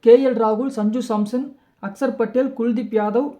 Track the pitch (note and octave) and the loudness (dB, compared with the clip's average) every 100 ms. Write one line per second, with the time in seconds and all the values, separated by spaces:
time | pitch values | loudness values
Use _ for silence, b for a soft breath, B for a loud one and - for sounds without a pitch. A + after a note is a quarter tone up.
0 | A#3 B3 C4+ A3+ A3 G#3+ C4+ C4 G#3 A#3 | 8 6 6 0 0 0 -4 -2 -2 -2
1 | A#3 G#3 G#3 B3 C#4+ - b b G3 G3 | -4 -2 -2 -4 -8 -14 b b -12 -4
2 | C4 A3+ A3 A3+ C4+ C4+ A#3 A#3 G#3+ A3 | -4 -2 -2 0 -2 -2 -2 -2 -2 -2
3 | G#3 G#3+ C#4+ - | 0 -2 -2 -8